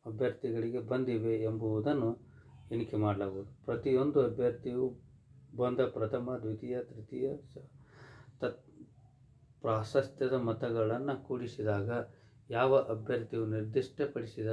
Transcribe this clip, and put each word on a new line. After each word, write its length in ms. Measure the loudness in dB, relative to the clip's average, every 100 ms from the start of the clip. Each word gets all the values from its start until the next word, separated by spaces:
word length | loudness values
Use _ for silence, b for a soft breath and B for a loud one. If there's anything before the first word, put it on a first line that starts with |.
| -10
ಅಭ್ಯರ್ಥಿಗಳಿಗೆ 720 | -2 -2 -2 -4 -2 -2 -4
ಬಂದಿವೆ 640 | -2 -2 0 0 0 0
ಎಂಬುದನ್ನು 760 | 0 0 0 0 2 2 0 -2 B B B B -6
ಎಣಿಕೆ 260 | -4 -2 2
ಮಾಡಲಾಗುವುದು. 680 | 2 2 -2 -4 -10 -10
ಪ್ರತಿಯೊಂದು 600 | -4 -2 2 4 4 4
ಅಭ್ಯರ್ಥಿಯು 720 | 4 2 0 0 -4 -2 -2 -4 -20 -20 -20 -20 -14 0
ಬಂದ 240 | 0 2
ಪ್ರಥಮ, 560 | 0 0 -2 -2 -2 -4
ದ್ವಿತೀಯ, 460 | -4 -6 -4 -6
ತೃತೀಯ 540 | -6 -14 -10 -4 -2 -4
ಸ-, 340 | -12 -18 -20 -20 B B B B B -6
ತತ್-, 460 | -6 -6 -20 -20 -20 -20 -20 _ -20 -20 -20 -6
ಪ್ರಾಶಸ್ತ್ಯದ 720 | 0 0 4 2 2 0 2
ಮತಗಳನ್ನು 920 | 2 0 0 0 2 2 2 0 -4
ಕೂಡಿಸಿದಾಗ 680 | -4 -4 -4 -2 0 2 0 -2 -4 B B B -4
ಯಾವ 260 | 2 6 6
ಅಭ್ಯರ್ಥಿಯು 720 | 4 -4 -2 -2 -2 -2 0
ನಿರ್ದಿಷ್ಟಪಡಿಸಿದ 1000 | -2 0 -2 -2 -4 -4 -4 -8 -4 -2